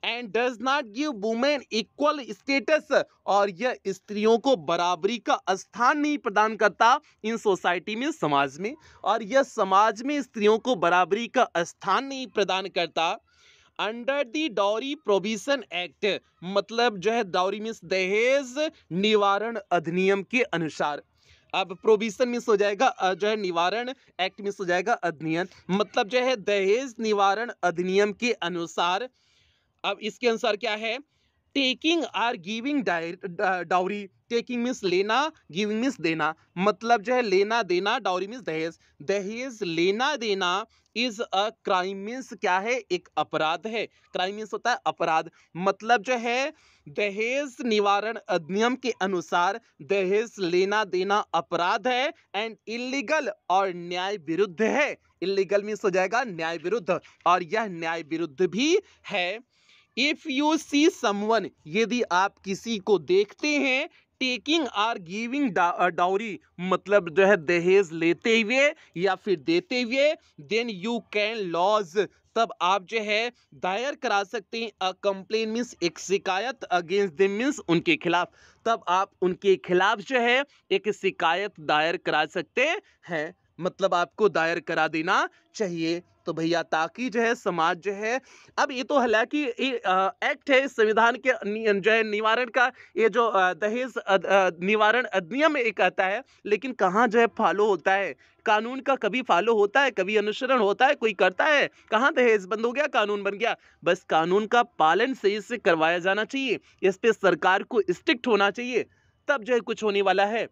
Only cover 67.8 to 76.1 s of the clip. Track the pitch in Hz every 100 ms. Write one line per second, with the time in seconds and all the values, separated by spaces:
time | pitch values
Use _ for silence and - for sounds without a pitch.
67.8 | 180 165 165 170 233 226 214 254 285 320
68.8 | - - 190 185 - 175 135 170 175 247
69.8 | 240 262 285 320 _ - 143 214 240 196
70.8 | 196 233 - 202 208 226 190 165 185 214
71.8 | 190 185 180 _ _ - 190 - 175 196
72.8 | 180 226 214 214 240 240 _ 139 180 196
73.8 | 262 - 247 202 202 240 185 226 226 _
74.8 | 190 185 202 190 190 220 220 220 240 -
75.8 | 170 - -